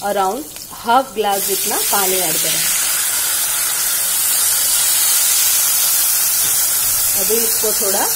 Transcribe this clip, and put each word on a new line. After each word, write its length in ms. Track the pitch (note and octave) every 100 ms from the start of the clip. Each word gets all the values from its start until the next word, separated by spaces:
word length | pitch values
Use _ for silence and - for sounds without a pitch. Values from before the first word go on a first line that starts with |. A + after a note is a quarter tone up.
| G3+
around 420 | G3+ F#3+ A#3 D#4 - -
half 400 | - A#3 B3 C4
glass 320 | G3 G#3 G3 G3
जितना 280 | F#3+ G3 C4+
पानी 320 | G#4+ G3+ F#3+
ऐड 200 | F#3+ F3
करूँगी। 380 | D#3+ E3 D#3 - - - - - - - - - - - - - - - - - - - - - - - - - - - - - - - - - - - - - - - - - - - - - -
अभी 160 | F#3+ A3+
इसको 280 | A3+ - A3 G#3
थोड़ा 240 | G3+ G3 F#4